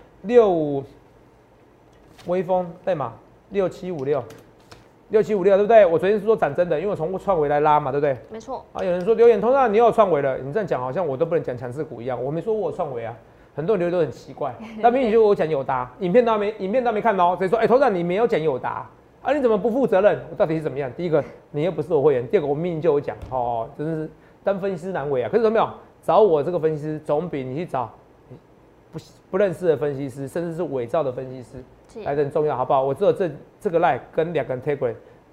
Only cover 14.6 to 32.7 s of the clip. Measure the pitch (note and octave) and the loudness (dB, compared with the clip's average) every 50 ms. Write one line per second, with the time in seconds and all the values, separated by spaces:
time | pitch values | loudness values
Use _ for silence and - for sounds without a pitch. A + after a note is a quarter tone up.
14.6 | - - - A3 G#3+ A#3+ A#3+ C4+ C4 G#3+ G#3+ A3+ A3 G#3 G3+ G3 F3+ D#3+ D#3 C#3 | -16 -16 -10 2 2 2 4 4 2 4 4 4 6 4 4 2 0 0 0 -2
15.6 | C3 - C3 B2+ B2 - - - G3 F3 F#3 B3 A#3 A3+ A3 G#3+ G3+ G#3 G#3+ - | -2 -2 -2 -4 -4 -6 -8 -6 -4 2 4 4 4 4 0 0 -2 -4 -4 -6
16.6 | F#3+ F#3 A3 C4 A#3 A#3+ G#3+ G#3 G3+ A#3 G3+ F3+ F3 F3 F3+ - F#3+ F#3 A3+ A3 | -6 -2 -2 0 0 0 -2 0 0 0 2 4 2 2 2 0 0 0 0 2
17.6 | A3+ F#3+ A#3 C4+ D4 A#3+ G3 F3 E3+ F3 F3+ G#3 A#3+ A#3 A3 D#3 D#3 D#3 C3 B2 | 4 4 4 4 4 4 2 0 -2 -2 0 0 0 2 0 0 0 0 -2 -2
18.6 | - B2 A2+ A2 C3 - - - - _ _ _ - - C#4+ D4+ B3+ A#3 A3 G3+ | -4 -6 -6 -6 -10 -14 -18 -20 -20 _ _ _ -2 -2 0 2 2 2 2 2
19.6 | F3+ A#3+ G#3 C#4 B3+ - G3+ F#3 G#3 G3 D#3+ C3 C3 - - - G3+ D#3 D#3+ E3 | 0 0 0 0 0 2 2 4 4 4 2 2 -6 -12 -2 -2 0 0 0 -2
20.6 | D3+ C#3+ C3 C#3 C#3 B2 A#2 - F3 F3 D#3 D3 B2+ - - - - _ - D3 | -4 -4 -6 -4 -6 -8 -6 -6 -4 0 0 0 0 -2 -12 -20 -20 _ -6 -4
21.6 | D#3 F#3+ D#3+ D#3+ - F3 F3 C#3+ C3+ D3+ C#3 B2 B2 B2 G#3 F#3+ D3 C#3 C#3+ D3+ | -2 -2 -2 -4 -4 0 0 2 4 4 2 2 0 0 0 0 0 0 -4 -2
22.6 | E3+ F3+ E3 D#3 D3 E3 C#3+ D3 - - G#2+ - - - C3 B2+ A#2+ A#2+ A#2 A2+ | -4 -4 -4 0 0 2 2 2 0 -4 -10 -10 -12 -8 -6 -4 -4 -4 -4 -4
23.6 | A#2 - - - D3 D#3+ D#3+ D#3 D#3 D#3 - - _ _ _ _ - G3 G3+ F#3 | -6 -8 -8 -8 -6 -6 -6 -6 -8 -10 -12 -20 _ _ _ _ -4 -4 -4 -2
24.6 | G3 G3 F#3 D3+ E3 F#3+ F3+ D3+ C3+ D3 C#3 C3 - - - A#3+ A3+ G#3+ A3+ G#3 | -4 -6 -6 -6 -8 -8 -6 -6 -4 -2 -2 -2 -2 0 0 0 0 2 2 2
25.6 | D#3+ - - - - - - _ - - D#3+ G3 A3 F#3+ D#3+ D3 C3+ E3+ F3 E3 | 0 -2 -4 -14 -20 -20 -20 _ -2 2 4 4 6 6 4 2 0 -2 -4 -2
26.6 | D3+ D#3+ D#3 D3 D3 D#3 D#3 D3+ D3+ - D3 D3+ F3 E3 D#3+ C#3 B2+ C3 B2+ D#3+ | -2 -2 -2 -2 -6 -8 -8 -8 -4 -2 -2 -2 -2 -4 -6 -8 -6 -6 -6 -8
27.6 | F3+ D3 - C3 A#2 G#2+ - - _ _ _ _ _ - B2 - _ _ _ _ | -8 -6 -6 -6 -6 -8 -12 -20 _ _ _ _ _ -20 -20 -20 _ _ _ _
28.6 | _ _ _ _ _ _ - D#3 - - - - _ - F#3 F#3+ G#3 F#3+ D#3 - | _ _ _ _ _ _ -18 -18 -18 -18 -20 -20 _ -6 0 0 0 0 0 -2
29.6 | F#3 E3+ D3 B2+ D3+ D3 C#3 C3+ C#3+ C3+ A#2 C#3 C#3 C3 - F3 E3+ E3+ D#3+ E3 | 2 0 2 2 0 -4 -4 -4 -8 -8 -8 -10 -12 -6 -6 -6 -6 -6 -6 -6
30.6 | F3+ C#3+ C#3 C3 A#2 A2+ - E3 D3 C3 B2 C3+ C3 B2+ B2+ C3 A#2+ - - B2+ | -6 -4 -4 -6 -4 -2 -2 -2 -2 -2 -4 -6 -10 -10 -12 -16 -16 -16 -18 -18
31.6 | C3 - - _ - - - A3+ G3 C#3 C#3+ D3+ C#3+ C#3 - D#3+ D3+ D3+ C3 A#2+ | -18 -20 -20 _ -20 -20 -18 -10 -6 -4 -2 -2 -2 0 0 -2 -2 0 0 -2
32.6 | C3 D3 | -2 0